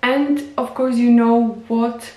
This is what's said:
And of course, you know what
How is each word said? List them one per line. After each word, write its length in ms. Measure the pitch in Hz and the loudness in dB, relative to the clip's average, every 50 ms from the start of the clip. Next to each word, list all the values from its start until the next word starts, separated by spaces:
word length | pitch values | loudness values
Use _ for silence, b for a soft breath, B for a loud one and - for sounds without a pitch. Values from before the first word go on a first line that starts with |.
| - | 0
And 500 | 247 262 285 285 285 285 285 - - - - | 0 0 0 0 0 -2 -4 -4 -8 -8 -8
of 180 | 254 240 - | -8 -8 -4
course, 220 | - 262 262 247 233 | -4 -2 -2 0 2
you 140 | 240 240 | 4 4
know 520 | 240 233 233 233 233 233 233 226 220 - - - | 6 6 6 4 4 2 2 0 -4 -8 -8 -6
what 420 | 226 226 226 233 233 - - - - | -4 -2 -2 -2 -4 -8 -14 -18 -20